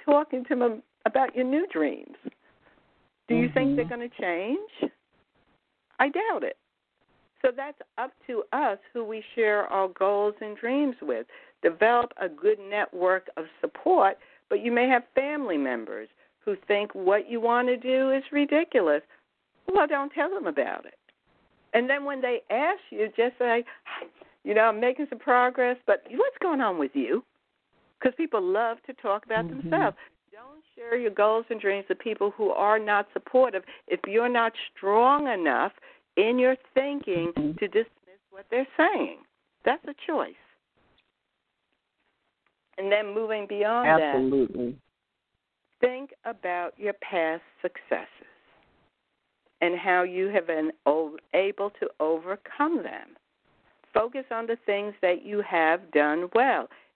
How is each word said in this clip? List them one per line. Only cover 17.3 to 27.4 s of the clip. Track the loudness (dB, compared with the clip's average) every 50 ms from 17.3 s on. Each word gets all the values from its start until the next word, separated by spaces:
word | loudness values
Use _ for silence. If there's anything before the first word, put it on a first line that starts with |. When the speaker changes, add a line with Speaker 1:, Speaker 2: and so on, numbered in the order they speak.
| -6 -2
Speaker 1:
wanna | 0 2 2 4 4 2 0
do | 0 0 0 2 2 4 2 2
is | 0 -2 -2
ridiculous. | 0 0 2 4 2 0 0 2 2 2 4 4 2 0 -2 _ _ _ _ _ _ _ _ _ _ _ _ 0
Well, | 2 2 2
don't | 2 0 -2 -4 -4 -4
tell | -4 -4 -4
them | -4 -4 -6
about | -4 -2 -2 -2 -2 -4 -10 -12
it. | -16 _ _ _ _ _ _ _ _ _ _ _ _ _ _ _ _ 0
And | 0 2 2
then | -2 -2 -2
when | -6 -6 -4
they | -2 -2 -4 -4 -4 _
ask | -2 0 0 0 -2 -4 -8 -14
you, | -4 -4 -4 -4 0
just | 0 -2 -2 0 _
say, | 0 0 0 0 -2 -6 -14 -20 _ -16 -14 -14 -14 -16 _ _ -20 _ _ _ _
"You | 0 2
know, | 4 4
I'm | 4 2 2
making | 0 0 0 0 -4 -8
some | -8 -10
progress, | 0 2 4 4 4 2 2 0 0 0 0 -2 _
but | 0 0 0 0 -10
what's | -2 -2 -2 -2 0 -4
going | -2 -2 0 0
on | 0 0 0 0
with | -2 -2 -2
you?" | -4 -2 0 -2 -4 -4 _ _ _